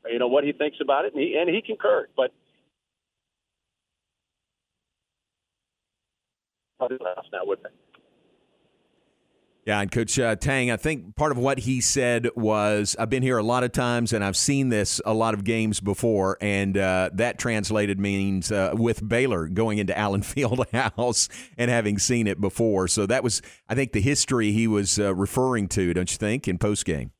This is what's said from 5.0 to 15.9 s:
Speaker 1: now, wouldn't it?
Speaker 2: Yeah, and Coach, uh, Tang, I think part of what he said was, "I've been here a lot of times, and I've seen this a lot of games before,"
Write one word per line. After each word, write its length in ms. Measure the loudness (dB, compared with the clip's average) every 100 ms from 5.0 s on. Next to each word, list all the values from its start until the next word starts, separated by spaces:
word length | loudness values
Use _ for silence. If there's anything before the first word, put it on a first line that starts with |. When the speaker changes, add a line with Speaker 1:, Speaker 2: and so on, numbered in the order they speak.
| _ _ _ _ _ _ _ _ _ _ _ _ _ _ _ _ _ _
Speaker 1:
now, 640 | -6 -4 -6 -8 -10 -8
wouldn't 220 | -4 -6 -8
it? 60 | _ _ -20 _ _ _ _ _ _ _ _ _ _ _ _ _ _ _ _
Speaker 2:
Yeah, 160 | -2 0
and 120 | 0
Coach, 260 | -2 0 0
uh, 160 | 0
Tang, 380 | 0 0 0 0
I 40 | -2
think 380 | -2 -6 -8
part 160 | -4 -2
of 80 | 0
what 220 | 0 0
he 200 | -2 0
said 480 | 0 2 2 2 0
was, 640 | 0 0 2 2 2 0 -2
"I've 120 | -2
been 120 | 0
here 160 | 2 2
a 60 |
lot 180 | 2 0
of 80 | 0
times, 420 | 0 0 0 0
and 120 | 0
I've 120 | 0 0
seen 340 | 0 2 2
this 300 | 2 0 -2 -2
a 80 |
lot 200 | 0 0
of 100 | 0
games 340 | 0 0 0 0
before," 580 | -2